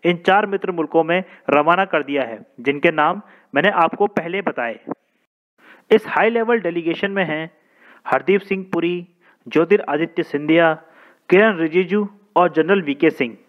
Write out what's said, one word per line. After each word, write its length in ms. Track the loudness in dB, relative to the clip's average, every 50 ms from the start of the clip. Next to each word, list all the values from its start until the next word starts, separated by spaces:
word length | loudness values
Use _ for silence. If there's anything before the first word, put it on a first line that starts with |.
| _
इन 120 | 0 -2 0
चार 280 | 2 2 2 2 2
मित्र 260 | 0 -4 -6 -6 -6
मुल्कों 320 | -4 -4 -4 0 0 0 2
में 200 | 2 0 -2 -2 -6 -16 -12 _ 0
रवाना 340 | 2 2 4 4 2 2 2
कर 180 | 0 -2 -4 -2
दिया 200 | -2 -4 -4 -4
है, 160 | -4 -8 -14 -16 _ _ -8
जिनके 320 | -4 -4 -4 0 0 0
नाम 300 | 2 2 2 0 0 -2 -8 _ -20 _ _ _ -2
मैंने 160 | 0 2 2
आपको 360 | 2 4 2 0 2 0 -2 -2
पहले 320 | -2 -4 -6 -6 -8 -6
बताए। 380 | -6 -6 -6 -6 -6 -8 -8 -12 _ -14 -14 _ _ _ _ _ _ _ _ _ _ _ _ _ _ -20 -20 _ _ _
इस 160 | 2 2 2 0
हाई 220 | -2 0 0 2
level 300 | 2 0 0 0 0 0
delegation 520 | 0 -2 -4 -2 -4 -4 -4 -2 -4 -4
में 120 | -2 -2 -2
हैं 240 | -2 -4 -6 -6 -10 _ _ _ _ _ _ _ -20 -20 _ _
हरदीप 360 | -2 -2 -2 2 2 0 0
सिंह 240 | 0 -2 -6 -6 -6 -6 -6
पुरी, 340 | -4 -2 -2 -4 -6 -8 _ _ _ _ _ _ _ _ -2
ज्योतिरादित्य 760 | 0 0 2 4 2 0 2 -2 -4 -4 -4 -4 -4 -8 -8
सिंधिया, 500 | -6 -6 -6 0 2 2 4 4 2 2 -2 -8 _ _ _ -20 _ _ _ _ _
किरण 280 | 4 4 4 4 2 0
रिजिजू 500 | -4 0 0 0 0 2 0 -2 -2 -4 -8 _ _ _ _
और 160 | 2 2 2 2
जनरल 280 | 0 2 2 2 0
वीके 280 | 0 -4 -4 2 0 0
सिंह। 280 | 2 0 -6 -6 -6 -14 _